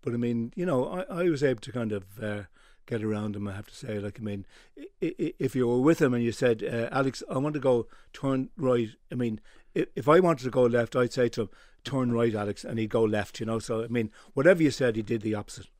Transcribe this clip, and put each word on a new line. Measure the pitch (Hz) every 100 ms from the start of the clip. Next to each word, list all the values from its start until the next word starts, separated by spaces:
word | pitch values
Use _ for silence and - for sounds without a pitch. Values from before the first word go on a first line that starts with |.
But, | -
I | 120
mean, | 120 117 117
you | -
know, | 180 131 139 90 95
I, | 143
I | 180
was | 147
able | 143 123
to | -
kind | 117 113
of, | 104 92 101
uh, | 107 104 101 _ _ _
get | - 117
around | 107 104 107
him, | 101 101
I |
have | 98 104
to |
say. | - 135 104
Like, | 101 101
I |
mean, | 107 101 98 - - -
i-, | 320 _
i-, | 165 180
i-, | 151 -
if | 131
you | 131 120
were | 123
with | 135 165
him | 143
and | 120
you | 117
said, | 110 127 113
uh, | - 117 117
Alex, | 135 135 - -
I | 139
want | 143
to | 151
go | 131 123 113 - -
turn | - 139 131 131 -
right, | 131 123 110 - _
I |
mean, | 120 120 110 - - -
i-, | - -
if | - 117
I | 160
wanted | 185 147
to | 127
go | 127
left, | 123 120 117
I'd | 135 123
say | - 120
to | -
him, | 104 - - _
Turn | - 139 123
right, | 117 117
Alex, | 107 104 101
and | - 113
he'd | 110
go | 117
left, | 110 107 98 -
you |
know. | 110 113
So, | - 113
I | 117
mean, | 120 110 - -
whatever | - 147 180
you | 151
said, | - 127
he | 110
did | 107 117
the | 110
opposite. | 107 104 - 95